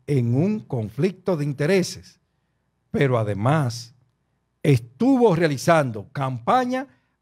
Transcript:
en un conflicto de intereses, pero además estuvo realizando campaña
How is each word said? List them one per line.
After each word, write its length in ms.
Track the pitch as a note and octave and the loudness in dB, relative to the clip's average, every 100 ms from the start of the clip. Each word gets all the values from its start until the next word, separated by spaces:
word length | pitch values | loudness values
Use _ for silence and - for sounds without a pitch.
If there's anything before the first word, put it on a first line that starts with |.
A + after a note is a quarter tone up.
| - | -2
en 280 | C#3+ A#2 B2 | 0 2 2
un 240 | F#3 G#3+ | 0 -2
conflicto 760 | - B2+ A2 - F#3 F#3+ - E3+ | -6 -8 -6 -2 -4 -2 -4 -2
de 100 | D3 | -4
intereses, 760 | C3+ D3 G3 F3+ - - _ _ _ _ _ _ _ _ | -4 0 0 0 -6 -18 _ _ _ _ _ _ _ _
pero 260 | - C#3 B2 | -2 0 0
además 760 | G#2+ G2 A2+ D#3+ C3 A2+ - _ _ _ _ _ _ _ | -2 -2 0 0 -2 -6 -14 _ _ _ _ _ _ _
estuvo 760 | - C3+ - - B3 C4+ A#3 E3 | 2 2 0 -2 2 4 4 4
realizando 720 | E3+ C3+ - E3 C3 A2 - | 0 0 2 2 2 -4 -10
campaña 760 | - C3+ B2+ A#2 B3 B3 B3+ C#4 _ _ _ | -6 -6 -6 0 0 0 -4 -8 _ _ _